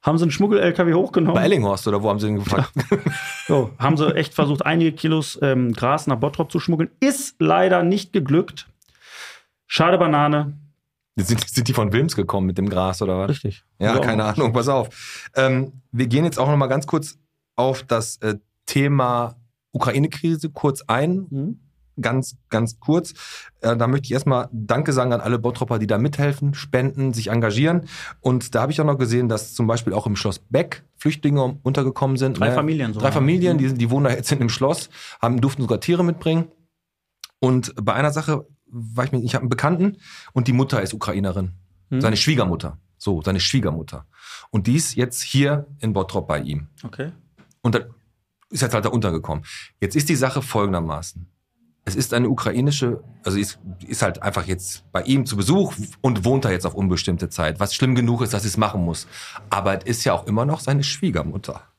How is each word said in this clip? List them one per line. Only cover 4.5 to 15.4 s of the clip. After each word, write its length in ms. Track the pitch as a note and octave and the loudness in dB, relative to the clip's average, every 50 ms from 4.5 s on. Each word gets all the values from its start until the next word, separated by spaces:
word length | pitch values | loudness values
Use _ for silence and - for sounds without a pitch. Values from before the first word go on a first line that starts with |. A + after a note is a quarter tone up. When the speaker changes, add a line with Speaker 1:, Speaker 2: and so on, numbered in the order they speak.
| C#3+ C#3 - | 2 0 0
Speaker 1:
einige 260 | C#3+ D#3+ E3+ E3 D#3+ D#3 | 0 2 2 2 2 0
Kilos, 460 | D#3 - D#3+ D#3+ D#3+ D3 - - - C#3+ | 0 0 0 0 0 0 -4 -4 -2 0
ähm, 320 | C#3 C3 B2 B2+ A#2+ A2+ | 2 2 2 2 0 0
Gras 320 | - B2 A#2+ C#3+ D3+ - | 0 0 0 0 0 0
nach 100 | - C3+ | -2 0
Bottrop 340 | A2+ B2+ D3 C#3+ - E3 - | 0 0 -2 0 -2 -4 -2
zu 80 | - E3+ | -2 -4
schmuggeln. 320 | - - E3+ D#3 E3 - _ _ | 0 0 0 0 0 -2 _ _
Ist 360 | - C#4 C#4 C#4 - - - _ | 0 0 0 0 -6 -10 -4 _
leider 440 | E3 D#3 D#3+ F3 F#3 F#3+ F3+ F3 F3 | 2 4 4 4 4 4 4 4 4
nicht 280 | E3+ F#3 G#3 - - - | 2 0 0 -2 -2 -2
geglückt. 520 | G3+ D3 C3+ C#3+ E3 F#3+ - - - - - _ _ _ _ _ _ _ - - - - - - - _ _ _ _ _ | -2 0 2 2 2 2 0 -6 -18 -18 -20 _ _ _ _ _ _ _ -20 -20 -20 -18 -18 -20 -20 _ _ _ _ _
Schade 320 | _ - - D#3+ E3+ F3+ F3+ | _ 0 2 4 6 6 4
Banane. 560 | F3 D#3+ D3+ D3 D3 D3 D3+ D3 D3 C#3+ - - - - _ _ _ _ _ _ _ _ _ | 4 4 4 4 4 4 2 2 0 -2 -6 -12 -18 -20 _ _ _ _ _ _ _ _ _
Speaker 2:
Sind, 320 | - F#2+ F2 A#2 A2 - - | -2 0 0 2 0 0 -2
sind 180 | - - A#2 | 0 0 0
die 60 | A2+ A#2+ | 2 2
von 180 | A#2 G#2+ G2+ G2 | 2 2 2 2
Wilms 220 | A#2 C#3+ E3 - | 2 2 2 0
gekommen 320 | - G2 F2 - G2+ F#2+ | -2 -2 0 0 0 0
mit 120 | F#2 F2+ F#2 | 0 0 0
dem 100 | F#2+ G2+ | -2 0
Gras, 320 | F#2+ F#2 F#2 F#2+ F#2 - A2 | 0 0 0 0 0 -2 -2
oder 160 | F#2+ F#2 F#2 | 0 0 0
was? 120 | F#2+ G2+ | 0 -2
Speaker 1:
Richtig. 340 | C#3+ C#3 - G#2 F#2+ - _ _ _ _ | -2 -2 -4 -8 -8 -8 _ _ _ _
Speaker 2:
Ja, 160 | F#2+ G#2+ A2+ | -2 0 2
Speaker 1:
Ja. 40 | B2+ | 2
Speaker 2:
keine 240 | C#3+ A#2+ A2 G#2+ G#2+ | 0 0 0 0 0
Ahnung, 280 | G#2+ G#2 D3+ C#3+ A#2 A2 | 0 0 2 0 2 2
pass 160 | B2+ A#2 C#3 | 2 2 2
auf. 640 | C#3 C3 A#2 A#2 - - - - - - - - _ | 0 0 0 -4 -8 -16 -18 -16 -16 -16 -16 -6 _
Ähm, 380 | C3+ | 2